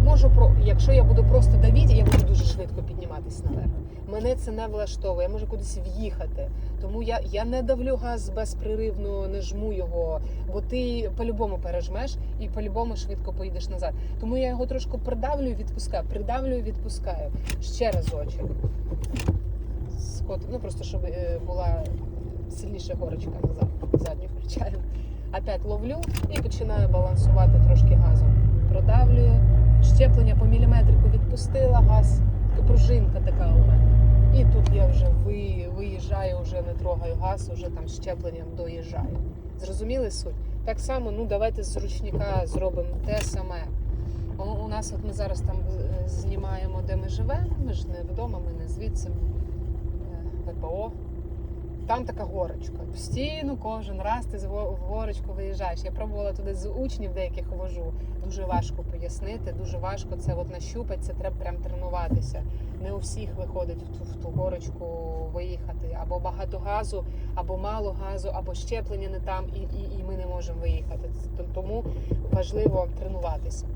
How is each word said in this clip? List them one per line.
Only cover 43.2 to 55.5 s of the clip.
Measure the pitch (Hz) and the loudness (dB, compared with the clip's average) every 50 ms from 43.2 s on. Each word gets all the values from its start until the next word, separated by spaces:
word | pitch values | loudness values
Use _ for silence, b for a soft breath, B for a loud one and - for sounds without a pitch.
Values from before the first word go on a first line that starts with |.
саме. | 160 170 175 180 180 180 180 170 160 156 - - - B B B B B B B B B B - | -2 -4 -6 -6 -6 -6 -8 -8 -8 -6 -6 -4 -4 B B B B B B B B B B -6
У, | 190 202 220 220 220 | -6 -6 -4 -6 -4
у | 214 | -4
нас | 208 214 214 214 208 | -4 -6 -6 -6 -6
от | 196 202 | -6 -6
ми | 208 208 | -6 -4
зараз | - 208 190 190 - | -4 -4 -4 -4 -2
там, | - - - - | -2 -2 -2 -2
е, | - - - - - - - - - - | -2 -4 -4 -4 -4 -4 -2 -2 -4 -4
знімаємо, | - - - - - - - - - - - - - - - - | -4 -4 -4 -4 -4 -4 -4 -4 -4 -4 -4 -4 -4 -4 -4 -2
де | - | -2
ми | - - - | -2 -2 -2
живемо. | - - - - 277 294 - - - - 269 | -4 -2 -2 -2 0 -2 0 -2 -2 -2 -2
Ми | 254 233 | -4 -4
ж | - - - | -4 -4 -6
не | - 180 - - 226 | -6 -8 -8 -8 -6
вдома, | 226 233 240 220 208 | -6 -6 -6 -6 -6
ми | 214 - - - - | -6 -8 -8 -8 -8
не | - | -8
звідси. | 226 220 220 220 - - 202 - | -8 -6 -6 -4 -4 -4 -4 -4
Е, | - - - - - - - - - - - - - - - - - - - - - - - - - - - - | -4 -4 -4 -2 -2 -4 -4 -6 -6 -8 -6 -6 -6 -6 -6 -6 -8 -8 -8 -8 -10 -8 -10 -8 -8 -8 -8 -8
В | - - | -8 -8
П | - 160 | -6 -6
О. | 170 190 214 226 226 - - - - - - - - - - - - - - - - - - - | -6 -6 -6 -8 -10 -10 -10 -10 -10 -10 -10 -10 -10 -10 -10 -10 -10 -10 -10 -10 -10 -10 -4 -4
Там | 220 247 254 | -4 -4 -4
така | - 214 - 208 | -8 -8 -8 -8
горочка. | 190 185 190 180 165 165 - - - - - - - | -8 -4 -4 -4 -4 -6 -8 -10 -10 -10 -10 -10 -10
Постійно, | - - - - - 240 262 294 311 320 302 277 277 233 - | -10 -10 -8 -6 -4 -4 -4 -4 -6 -6 -6 -6 -6 -6 -8
кожен | 220 220 220 214 196 202 190 | -8 -8 -8 -8 -8 -8 -6
раз | 190 208 220 240 - | -4 -4 -4 -4 -4
ти | - - 202 | -8 -8 -8
з | 190 | -8
го-, | 196 196 208 208 196 196 190 | -8 -6 -6 -6 -6 -6 -6
в | - - 208 | -6 -6 -6
горочку | 220 220 220 202 - - - - | -4 -4 -4 -6 -6 -8 -8 -8
виїжджаєш. | - 196 196 | -8 -8 -8